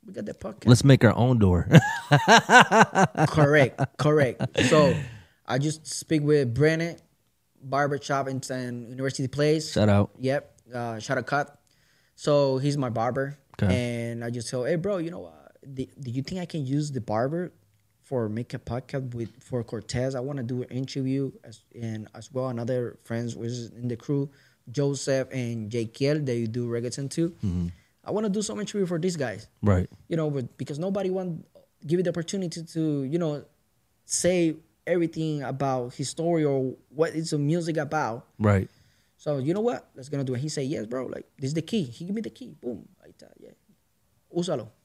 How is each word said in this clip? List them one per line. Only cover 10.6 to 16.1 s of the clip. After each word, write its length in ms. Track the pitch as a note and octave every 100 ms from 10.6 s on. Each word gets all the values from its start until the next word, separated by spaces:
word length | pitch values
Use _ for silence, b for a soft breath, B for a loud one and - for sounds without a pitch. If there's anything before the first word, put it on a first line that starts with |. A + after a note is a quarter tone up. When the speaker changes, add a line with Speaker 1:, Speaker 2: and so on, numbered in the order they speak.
| _
Speaker 1:
Uh, 260 | A#2+ A#2+ A2+
shout 180 | A2 C3+
out 100 | A#2
Cut. 320 | C#3+ C#3+ - _ _ _ _ _ _
So 440 | - D3 C#3 C3
he's 180 | C#3+ D3
my 100 | B2+
barber. 500 | A2+ A#2 B2+ C3+ C#3+ _ -
Speaker 2:
Okay. 140 | G2+ B2
Speaker 1:
And 480 | A#2+ A#2 A#2 A#2
I 60 | A#2+
just 200 | A#2+ A#2
tell, 140 | C3
"Hey, 140 | B2 F3
bro, 220 | F#3 G3
you 120 | E3
know 80 | F3
what? 560 | F3 - - _ - C3+
Do, 100 | C3 -
do 100 | C3+